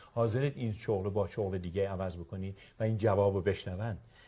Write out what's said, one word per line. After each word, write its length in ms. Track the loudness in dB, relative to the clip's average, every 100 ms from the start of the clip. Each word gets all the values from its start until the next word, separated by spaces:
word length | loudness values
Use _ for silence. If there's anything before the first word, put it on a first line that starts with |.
| -8
حاضرید 380 | 0 0 2 0 -2
این 160 | -4
شغل 320 | -4 -2 0
رو 60 | 0
با 160 | -2 -2
شغل 320 | -2 -2 -2
دیگه 300 | -4 -2 -2
عوض 280 | -2 -4 -6
بکنید 420 | -10 -8 -8 -10 -18 -4
و 40 |
این 140 | -2 4
جواب 360 | 4 6 6
رو 60 | 4
بشنون. 560 | 2 0 -4 -6 -4 -6 -12 -20